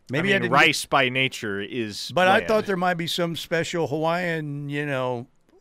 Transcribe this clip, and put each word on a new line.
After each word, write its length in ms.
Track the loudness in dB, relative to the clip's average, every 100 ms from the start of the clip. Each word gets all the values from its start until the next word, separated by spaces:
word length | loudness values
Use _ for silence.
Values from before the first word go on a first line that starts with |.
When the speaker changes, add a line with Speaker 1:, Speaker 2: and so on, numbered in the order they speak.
| -6
Speaker 1:
Maybe 100 | -2
Speaker 2:
I 40 |
mean, 120 | 2 2
Speaker 1:
I 40 |
didn't 120 | 4
Speaker 2:
rice 320 | 6 6 4 2
by 220 | 2 2
nature 520 | 2 -2 -2 -6 -4
is 500 | -4 -4 -4 -6 -4
Speaker 1:
But 140 | 2 4
I 120 | 4
Speaker 2:
bland. 80 | 2
Speaker 1:
thought 180 | 0 0
there 100 | 0
might 180 | 0 -2
be 120 | -2
some 280 | -2 -4 -4
special 520 | -4 -2 -2 -2 -2
Hawaiian, 800 | 0 0 0 -2 -4 -6 -8 -6
you 160 | -4 -2
know, 420 | -2 -2 -4 -8 _ _ _